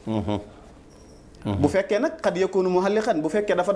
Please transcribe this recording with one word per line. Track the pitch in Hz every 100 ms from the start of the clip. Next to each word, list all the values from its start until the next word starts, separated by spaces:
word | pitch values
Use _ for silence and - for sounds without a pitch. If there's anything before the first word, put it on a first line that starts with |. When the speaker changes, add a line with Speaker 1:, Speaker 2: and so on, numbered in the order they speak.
| 110
Speaker 1:
Mhm. | 110 98 101 - - - - - - - - - - -
Mhm. | 101
Speaker 2:
Bu | 143
fekkee | 190 196 202
nag | 320 -
qad | 196 180
yakunu | 185 190 185
muhalliqan, | 180 196 214 220 208
bu | 151
fekkee | 208 208 180
dafa, | 185